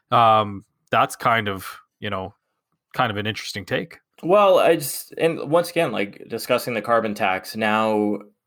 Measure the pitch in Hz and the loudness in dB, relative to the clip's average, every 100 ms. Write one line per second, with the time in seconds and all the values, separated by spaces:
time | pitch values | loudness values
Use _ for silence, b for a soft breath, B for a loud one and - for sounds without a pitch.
0 | - 120 113 110 104 98 - _ _ 117 | 0 4 6 6 2 -6 -16 _ _ 0
1 | 139 - 127 113 104 95 - - _ _ | 0 0 0 2 0 -6 -10 -18 _ _
2 | 104 95 95 - _ _ _ _ _ - | -8 -8 -8 -14 _ _ _ _ _ -4
3 | 120 101 101 - - 101 92 139 165 - | -2 -2 -6 -6 -10 -12 -6 -6 -6 -14
4 | _ _ 165 208 202 160 113 170 139 - | _ _ 2 4 6 6 4 2 -2 -10
5 | - - 165 156 143 165 - 165 151 104 | -12 -4 -2 -2 0 0 0 -2 -2 -2
6 | 101 - - 110 - 120 127 113 113 117 | -6 -10 -12 -8 -2 -2 -2 -4 0 0
7 | 107 104 98 92 - 110 110 110 110 107 | 0 -2 -2 -2 -6 -4 0 2 2 2
8 | 104 104 - _ | 0 -2 -8 _